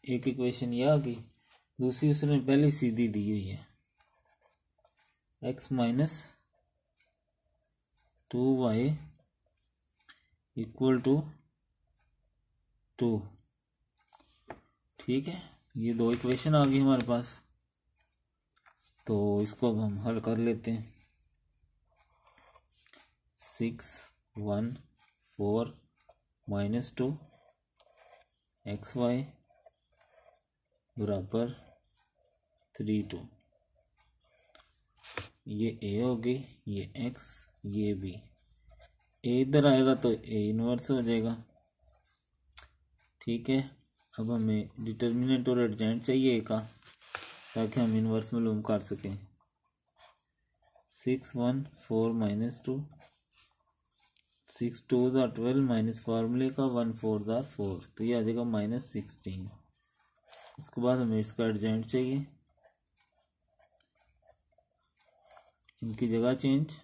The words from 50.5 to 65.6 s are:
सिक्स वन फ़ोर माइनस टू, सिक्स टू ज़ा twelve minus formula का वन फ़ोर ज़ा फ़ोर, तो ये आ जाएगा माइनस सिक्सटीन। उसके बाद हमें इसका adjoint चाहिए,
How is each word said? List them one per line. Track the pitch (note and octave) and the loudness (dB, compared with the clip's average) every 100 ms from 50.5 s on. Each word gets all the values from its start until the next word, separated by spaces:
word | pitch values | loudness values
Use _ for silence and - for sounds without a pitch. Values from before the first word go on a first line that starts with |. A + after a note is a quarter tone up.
| _ _ _ _ - | _ _ _ _ -8
सिक्स | B2+ B2+ - A#2+ | -2 -2 -2 -2
वन | A#2+ C3+ C#3+ - | 0 0 -4 -14
फ़ोर | - A2+ A2+ | -2 0 2
माइनस | A#2 G#2+ G#2 A#2 B2+ - | 0 0 0 -4 -4 -6
टू, | C3+ D3 - - _ _ - - _ _ _ _ _ - - _ _ _ | -6 -8 -16 -20 _ _ -20 -20 _ _ _ _ _ -20 -20 _ _ _
सिक्स | - A#2+ A#2+ - | -6 -6 -6 0
टू | B2 B2+ | 2 4
ज़ा | C3 B2 A2 | 2 0 0
twelve | A#2 C3+ | 0 2
minus | C3 A#2 A2+ A2 | 2 2 0 -4
formula | - A2+ A2+ B2 C3 | -2 -2 0 0 0
का | C3+ C3+ | 0 0
वन | A#2+ A2+ | 0 -2
फ़ोर | A2+ A2 G#2+ | -2 -2 -2
ज़ा | G#2 A2+ | 0 -4
फ़ोर, | C#3 - G2+ F#2 - - | -4 -6 -4 -4 -10 -4
तो | |
ये | A2+ A#2+ | -2 0
आ | |
जाएगा | A2 A#2 A#2+ | 0 -2 -2
माइनस | G#2+ G#2 A#2 - | -2 -2 -4 -6
सिक्सटीन। | A2 G2 - - F#2+ F#2+ - _ _ _ _ _ _ _ - - - | -10 -10 -12 -10 -10 -10 -16 _ _ _ _ _ _ _ -20 -20 -18
उसके | - - | -12 0
बाद | B2 B2+ | 2 2
हमें | A#2+ A2 | 2 0
इसका | G#2+ - A2+ | -2 -2 0
adjoint | G#2+ A2 A2 A2 | 0 0 -2 -2
चाहिए, | B2+ B2+ C#3 D3 _ _ _ - _ _ _ _ _ _ _ _ _ _ _ _ _ _ _ _ _ _ _ _ _ _ _ _ _ _ - _ _ | -2 0 -2 -6 _ _ _ -20 _ _ _ _ _ _ _ _ _ _ _ _ _ _ _ _ _ _ _ _ _ _ _ _ _ _ -20 _ _